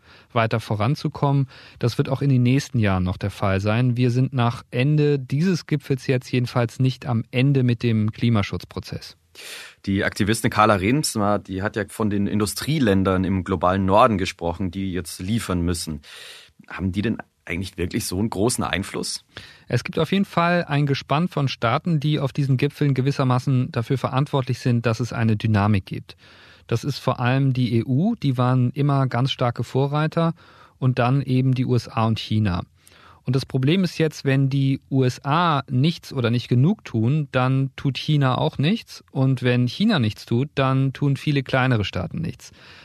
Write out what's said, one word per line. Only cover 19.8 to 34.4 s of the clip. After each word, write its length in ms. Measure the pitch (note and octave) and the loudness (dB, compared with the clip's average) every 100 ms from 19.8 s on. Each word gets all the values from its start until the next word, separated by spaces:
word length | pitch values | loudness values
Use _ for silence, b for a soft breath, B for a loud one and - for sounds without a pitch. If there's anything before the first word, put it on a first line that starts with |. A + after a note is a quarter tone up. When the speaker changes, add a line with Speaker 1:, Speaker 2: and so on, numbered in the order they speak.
Speaker 1:
gibt 160 | - - | -4 -4
auf 140 | D#3+ | 0
jeden 140 | G3 G3 | 0 0
Fall 400 | - E3+ F3 - | 0 2 0 0
ein 180 | D3 D3 | 0 0
Gespann 400 | C3+ - C#3+ F3+ | -2 -2 -2 0
von 220 | - C3+ | -2 -4
Staaten, 500 | - A#2 C3 - D#3 | 0 0 0 0 -2
die 220 | D3+ D3+ | 0 0
auf 120 | C3+ | -2
diesen 260 | - C3+ C3 | -2 0 2
Gipfeln 360 | C#3+ - D3 | 0 0 0
gewissermaßen 800 | C3 C3 C#3+ C3 B2 C#3+ C3 B2 | 2 0 0 2 2 2 0 0
dafür 260 | - A#2 C3+ | -4 -2 -2
verantwortlich 600 | A#2+ C3 C#3+ C#3+ B2+ B2 | 0 0 0 0 -2 -2
sind, 260 | C3 A#2+ | 0 2
dass 160 | A#2 A2+ | 2 0
es 120 | A#2+ | -2
eine 240 | A#2+ A2+ G#2+ | 0 0 2
Dynamik 500 | A2 G#2 G#2 G#2 - | 2 2 4 2 0
gibt. 300 | - - - B B B B - | -12 -12 -20 B B B B -6
Das 180 | A#2 | -4
ist 140 | - - | -4 -4
vor 200 | - B2 | -2 0
allem 360 | A#2+ C3+ C#3 | 0 2 2
die 240 | B2+ B2 A#2+ | 2 2 0
E 60 | |
U, 300 | B2 C3 G3+ | 2 0 0
die 220 | A#3 C#3+ B2+ | 0 -2 0
waren 340 | B2 B2+ B2 | 2 2 2
immer 380 | C#3+ C#3+ C#3 C3 | 0 0 2 0
ganz 240 | A#2+ C3 | 0 -2
starke 320 | - B2+ A#2 | 0 -2 -2
Vorreiter, 680 | A#2+ C3 C#3 D3 D#3 E3 E3 D#3+ B B B B | -4 -2 0 0 -2 0 -2 -2 B B B B
und 220 | C3 B2+ | -2 2
dann 220 | B2 C#3 | 2 2
eben 320 | C3+ B2+ C3 | 0 0 2
die 120 | B2+ B2 | 0 2
U 80 | |
S 140 | B2 - | 0 0
A 180 | - A2+ | 0 0
und 140 | A2 | 0
China. 420 | - A2 G2+ F2+ - B B B B B | -2 0 0 -2 -6 B B B B B
Und 140 | - C3 | -4 -4
das 80 | |
Problem 400 | - C3+ C3 F#3 | -2 -2 2 2
ist 140 | F3 - | 0 0
jetzt, 260 | D#3+ - | -2 0
wenn 240 | C#3 C3+ | 0 2